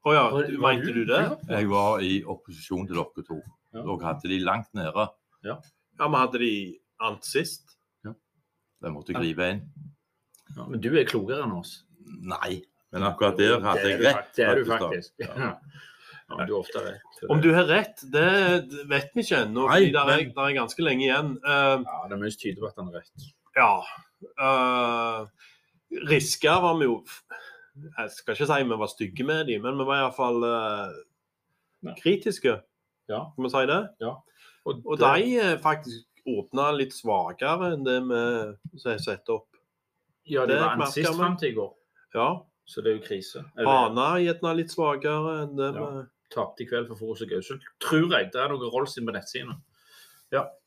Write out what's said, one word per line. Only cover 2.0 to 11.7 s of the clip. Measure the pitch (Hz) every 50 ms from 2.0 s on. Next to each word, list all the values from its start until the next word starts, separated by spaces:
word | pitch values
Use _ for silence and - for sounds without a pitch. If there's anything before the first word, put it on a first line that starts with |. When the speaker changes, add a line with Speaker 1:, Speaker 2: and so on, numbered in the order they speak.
Speaker 3:
i | 95 92 95 98 -
opposisjon | - 95 - _ - 85 78 - - 95 92 95
til | 92 87
dere | 85 78 - _ - 78
to. | - 82 76 - - _ _ _ _ -
Speaker 2:
Ja. | -
Speaker 3:
Dere | - 95 98 82
hadde | 87 82 80 73 - 90
de | 95 92
langt | 92 90 95 117 110 _ -
nede. | 104 87 78 80 101 - - - _ _ _ _ _ -
Speaker 2:
Ja. | 101 127 - - _ _ _ _ _ _ -
Speaker 1:
Ja, | 151 151
vi | 151
hadde | 131 131 123 127 120
de | 120 117 107 101 98 90 85 - _ _ _ _
ant | 110 110 104 107 -
sist. | - - 139 170 165 - - _ _ _ _ _ _ _ _ -
Speaker 3:
Ja. | 107 113 _ _ _ _ _ _ _ _ _ _ _ _ _
De | - 82
måtte | 76 73 76 -
Speaker 2:
Ja. | 90 -
Speaker 3:
gripe | 87 82 78 78 90 90
inn. | 98 104 - - - - - - _ _ _ _ _ _ _ _ _ _ _ _ 143
Speaker 2:
Ja, | 123 -
men | - 131 113
du | 95 120 151 156
er | 123
klokere | - - 117 98 104 131 147 143
enn | 117
oss. | 95 87 87 -